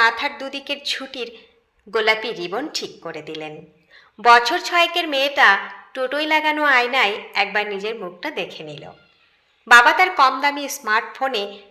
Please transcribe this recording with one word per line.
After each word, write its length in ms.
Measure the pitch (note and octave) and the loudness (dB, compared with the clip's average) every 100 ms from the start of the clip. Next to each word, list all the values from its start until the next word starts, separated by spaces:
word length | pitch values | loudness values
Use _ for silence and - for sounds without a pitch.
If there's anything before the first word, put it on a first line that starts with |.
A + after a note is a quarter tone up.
মাথার 320 | A#3 A#3 C#4 - | 2 0 -6 -8
দুদিকের 400 | C4+ C#4 C#4 C#4+ - | -10 -10 -8 -8 -6
ঝুঁটির 380 | - C4+ C4+ A3+ - - _ _ _ - | -8 -10 -12 -12 -14 -20 _ _ _ -6
গোলাপি 420 | A3 G#3+ A3 B3 | 0 0 0 -4
রিবন 320 | F3 F3 G#3 D4+ | -8 -8 -8 -8
ঠিক 180 | - - - | -8 -10 -12
করে 180 | E3 D#3 | -14 -14
দিলেন। 320 | D3+ D#3 D#3 D#3 F3 _ _ - _ - A3+ | -12 -12 -12 -14 -20 _ _ -20 _ -2 6
বছর 320 | A#3+ A#3+ F4 - | 6 6 -2 -2
ছয়েকের 380 | F4 E4+ E4+ E4 | 0 0 0 -2
মেয়েটা 400 | C4+ C#4+ C#4+ A#3 G3 - - - | -2 -2 4 4 4 -2 -16 -16
টোটোয় 320 | C4 B3+ C#4 D#4 | -8 -6 -4 0
লাগানো 360 | D#4 D#4 D4+ D4 B3+ | 0 0 0 2 2
আয়নায় 380 | A#3+ C4 G#3 G#3 - | 2 0 0 -2 -6
একবার 300 | G3 G3+ G#3 G#3 | -4 -2 -2 -4
নিজের 220 | G3 G#3 A3+ | -6 -8 -8
মুখটা 280 | F3+ - D4+ | -12 -10 -10
দেখে 320 | C#4 E3+ - | -8 -10 -12
নিল। 200 | D#3 D3 - - _ _ _ _ _ _ - | -16 -16 -18 -20 _ _ _ _ _ _ 6
বাবা 240 | A#3+ C#4 | 8 8
তার 180 | E4+ F#4 F#4 | 6 2 4
কম 140 | C4 C4+ | 2 4
দামি 280 | C#4+ C#4+ C#4 | -2 -2 -6
স্মার্টফোনে 760 | - A3 G#3+ A3+ - C4 A#3 G3+ - - | -8 -2 -2 -2 -6 -4 -4 -6 -10 -20